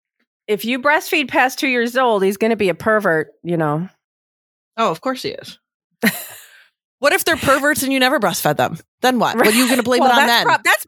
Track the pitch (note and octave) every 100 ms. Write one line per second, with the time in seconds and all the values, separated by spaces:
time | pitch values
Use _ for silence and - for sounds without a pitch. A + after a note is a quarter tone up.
0 | _ _ _ _ - G#3 A3 C4 C#4 D#4
1 | F4+ E4+ C4 - B3+ C4 C#4 B3 A#3 B3
2 | B3+ G#3 F#3+ G3+ A3+ A3 G3+ E3 - G#3+
3 | G3+ D#3+ D3 _ E3+ E3+ D#3 D3+ F#3 _
4 | _ _ _ _ _ _ _ - A3 E3
5 | C4 B3+ - - - - _ _ _ _
6 | A3 - - - - - _ _ _ _
7 | C#4+ F#4 F4+ E4 - C#4 C#4+ D4+ C4+ C4+
8 | B3+ D4 G#3 F#3+ D3+ D3 G#2 E3 - _
9 | B3 B3+ D#3+ A3+ G#3+ A3 B3+ B3+ A#3 B3
10 | C4+ A#3+ C#4+ A#3 G3 G#3 A3 G4